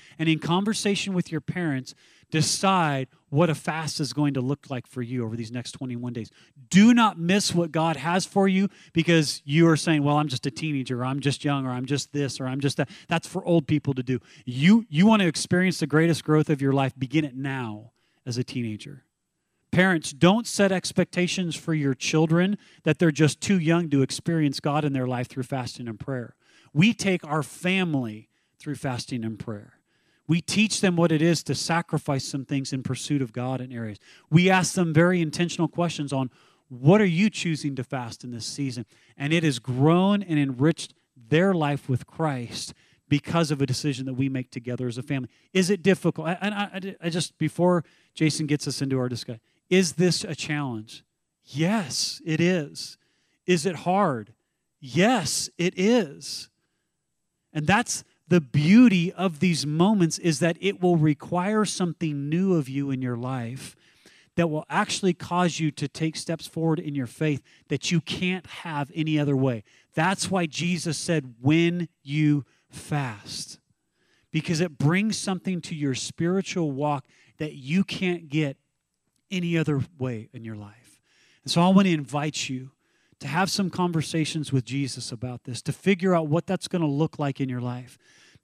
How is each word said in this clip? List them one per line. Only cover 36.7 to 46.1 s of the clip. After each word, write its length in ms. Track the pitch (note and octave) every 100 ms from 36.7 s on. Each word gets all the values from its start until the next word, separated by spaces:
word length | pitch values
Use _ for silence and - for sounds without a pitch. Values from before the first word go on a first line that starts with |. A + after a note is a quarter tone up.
| B2 C#3 G#3+
are 60 | G3
you 240 | E3 G#3+
choosing 440 | - F3 D3 D3 C3
to 80 |
fast 400 | B2 C3+ A#2 -
in 60 | B2
this 140 | A#2
season?" 400 | - - C3+ A#2+ A2 _ _ -
And 160 | C#3+
it 100 | E3
has 160 | D#3 A#2+
grown 640 | A#2+ B2+ D3 F3 F#3+ G3+
and 160 | F#3 D3+
enriched 540 | C#3 B2 D3+ - - _ _ _
their 380 | A2+ D#3 G3
life 340 | F3 D3 C#3 -
with 180 | A#2+ -
Christ 680 | - D#3+ C3 A#2 - - - _ _ -
because 420 | C#3+ - E3+ D3+
of 120 | C#3+
a 40 | C3+
decision 380 | B2 D3+ C3
that 100 | C3
we 140 | B2+ C#3
make 220 | C3 B2+
together 360 | B2+ A#2+ B2 B2
as 120 | A#2
a 40 |
family. 280 | - C#3 A#2+ _ _
Is 160 | F#3 F3+
it 120 | G3
difficult? 460 | D#3 F3+ E3+